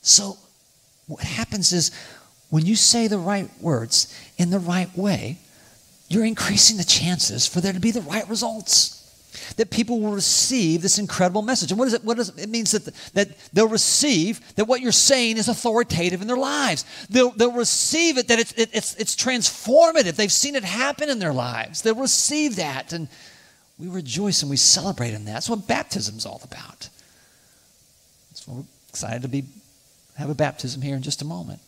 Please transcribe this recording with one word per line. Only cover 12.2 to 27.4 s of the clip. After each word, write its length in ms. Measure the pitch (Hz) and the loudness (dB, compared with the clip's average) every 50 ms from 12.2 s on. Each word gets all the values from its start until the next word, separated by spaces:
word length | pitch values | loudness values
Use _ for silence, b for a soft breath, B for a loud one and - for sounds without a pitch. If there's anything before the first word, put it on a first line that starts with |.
| 240 190 | -2 -6
it? 80 | - - | -6 -10
It 100 | 165 214 | -10 -6
means 220 | 220 233 220 - - | -4 -2 0 0 0
that, 140 | 208 - 151 - B B B B | 0 -2 -6 -16 B B B B
that 160 | 190 202 196 - B B B B | 0 0 0 -2 B B B B
they'll 160 | 175 220 220 | 4 4 4
receive 720 | 208 175 - - - - - 302 254 165 160 202 226 - B B B | 4 2 2 2 2 2 4 4 4 4 2 0 -2 -6 B B B
that 80 | - 214 | -2 2
what 160 | 220 254 247 | 2 2 0
you're 120 | 254 240 190 | 2 2 4
saying 440 | - - - 285 262 240 226 226 | 4 6 6 6 4 4 2 0
is 120 | 226 214 240 | 0 0 -2
authoritative 760 | 226 - - 240 220 233 240 233 - 160 - 180 175 175 196 | -2 0 0 0 2 2 0 0 0 0 0 0 0 -2 -2
in 40 | |
their 120 | 220 247 247 | -2 -2 0
lives. 480 | 269 269 285 294 277 240 165 135 - B B B B B | 0 -2 0 0 0 0 0 -2 -4 B B B B B
They'll, 200 | 196 254 254 247 | 4 4 4 4
they'll 220 | 240 220 233 247 240 | 4 2 2 2 2
receive 640 | 240 233 - - - - - - 320 339 339 302 | 0 0 0 0 0 0 0 2 4 4 4 4
it, 120 | 254 233 - | 2 2 2
that 100 | 240 226 | 2 2
it's, 140 | 226 - - | 2 -2 0
it, 180 | 233 226 220 - | -2 -2 0 0
it's, 220 | 226 - - - | -4 -4 -4 -6
it's 180 | - 214 - - | -6 -6 -4 -2
transformative. 1040 | - - 247 254 240 190 - - - - - 247 302 339 320 330 320 240 175 160 | -2 -2 0 0 0 0 -2 -2 -4 -2 4 6 8 8 8 6 4 2 2 2
They've 160 | - 214 196 - | 0 0 2 2
seen 220 | - - 285 285 | 0 0 0 -2
it 100 | 269 202 | -4 -4
happen 460 | 175 185 220 254 277 285 - 294 302 | -4 -4 -2 -2 -2 -2 -4 -2 -2
in 80 | 277 226 | -2 -2
their 160 | 190 160 139 | 0 -2 0
lives. 480 | 127 120 123 120 113 113 113 160 - - | -2 -2 -4 -4 -6 -8 -6 -8 -4 0
They'll 120 | 220 226 | 0 0
receive 640 | 226 269 254 - - - - 294 302 302 294 226 | 0 0 0 2 2 2 0 0 0 0 0 0
that. 380 | 185 165 147 131 135 - - 165 | -2 -4 -4 -4 -8 -8 -8 -8
And 140 | 170 160 135 B B B B B B B B B B B B B _ | -8 -8 -10 B B B B B B B B B B B B B _
we 100 | 147 185 | -14 -10
rejoice 540 | 180 185 160 131 113 151 202 208 175 - - | -10 -10 -8 -6 -6 -4 -2 0 0 0 -2
and 80 | 143 | 0
we 60 | 139 | 0
celebrate 560 | 131 - - - - - 196 175 - 120 117 107 | 2 4 4 4 2 0 -4 -4 -4 -4 -6 -6
in 140 | 107 104 | -8 -10
that. 80 | 104 107 | -8 -8
That's 160 | 120 - - | -8 -6 -4
what 180 | 233 220 185 - | -6 -6 -2 -2
baptism's 560 | 233 277 311 - - 196 - - 104 113 - | -2 -2 -2 -6 -6 -6 -6 -6 -8 -8 -10
all 160 | - - - - | -10 -12 -16 -16
about. 460 | - - - - - - _ - - b b b b b b b b b b | -18 -18 -18 -18 -20 -20 _ -20 -20 b b b b b b b b b b